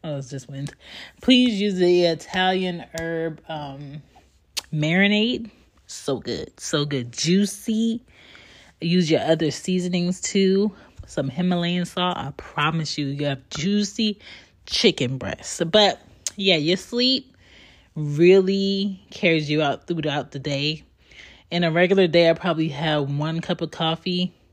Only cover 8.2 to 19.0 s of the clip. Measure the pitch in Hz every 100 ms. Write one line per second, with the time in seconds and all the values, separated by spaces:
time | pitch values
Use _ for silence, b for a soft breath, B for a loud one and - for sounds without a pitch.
8.2 | B B B B B _ 170 180 160 160
9.2 | 151 160 160 - - 185 180 175 175 185
10.2 | - 202 190 190 208 B B B - -
11.2 | 135 165 180 175 175 175 170 - 180 180
12.2 | 139 - - - 151 165 156 - 139 139
13.2 | 143 135 _ - 175 208 202 - 214 208
14.2 | B B B B - - 190 165 127 131
15.2 | 190 - - - 170 214 202 - - -
16.2 | - - 190 165 151 185 - 240 254 262
17.2 | - b b b b b b - 151 147
18.2 | 175 196 190 196 196 196 196 190